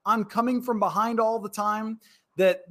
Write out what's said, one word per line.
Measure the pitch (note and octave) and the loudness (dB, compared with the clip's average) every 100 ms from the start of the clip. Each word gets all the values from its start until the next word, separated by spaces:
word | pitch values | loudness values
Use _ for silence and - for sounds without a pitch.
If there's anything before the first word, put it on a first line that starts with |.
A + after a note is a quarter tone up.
on | G3 A3+ | -2 0
coming | G3+ A3+ A#3+ B3 | 0 0 0 0
from | B3 A3 | -2 0
behind | G3 F3+ A3+ A3+ | 0 0 0 2
all | A3 A3+ | 0 0
the | G3+ | -4
time, | G#3 G#3 G#3+ A3 A3+ _ _ _ - | -4 -2 -2 -4 -10 _ _ _ 2
that | F#3 F3+ - | 2 2 -4